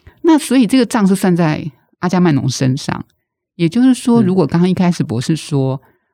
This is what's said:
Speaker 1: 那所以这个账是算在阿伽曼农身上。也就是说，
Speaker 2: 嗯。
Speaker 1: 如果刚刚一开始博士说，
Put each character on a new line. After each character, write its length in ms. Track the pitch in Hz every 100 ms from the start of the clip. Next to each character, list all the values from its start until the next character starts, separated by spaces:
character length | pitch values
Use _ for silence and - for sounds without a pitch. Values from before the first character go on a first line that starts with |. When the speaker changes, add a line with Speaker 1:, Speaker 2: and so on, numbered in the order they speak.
| - _
Speaker 1:
那 160 | 339 311
所 180 | - 254
以 100 | 208
这 120 | 262
个 60 | 240
账 200 | 240 196
是 80 |
算 200 | 196 196 170
在 340 | 165 151 156 - _ _
阿 80 | 175
伽 100 | 185
曼 140 | 180
农 140 | 139 127
身 280 | - 131 131
上。 300 | - - - _ _ _ _ -
也 120 | 165
就 120 | 233
是 140 | 262
说， 260 | 247 - 233
Speaker 2:
嗯。 40 | 196
Speaker 1:
如 80 |
果 120 | 185 143
刚 140 | 170
刚 80 | 180
一 60 |
开 160 | 180 180
始 140 | 175
博 160 | 139 110
士 160 | 127 156
说， 440 | - 143 131 131 - _ _